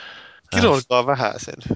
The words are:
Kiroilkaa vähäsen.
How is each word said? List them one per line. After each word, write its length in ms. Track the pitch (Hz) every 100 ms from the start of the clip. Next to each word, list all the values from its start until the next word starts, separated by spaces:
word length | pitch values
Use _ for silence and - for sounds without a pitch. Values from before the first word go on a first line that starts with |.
| - - - - -
Kiroilkaa 520 | 92 190 135 123 123 123
vähäsen. 480 | 139 113 - - - -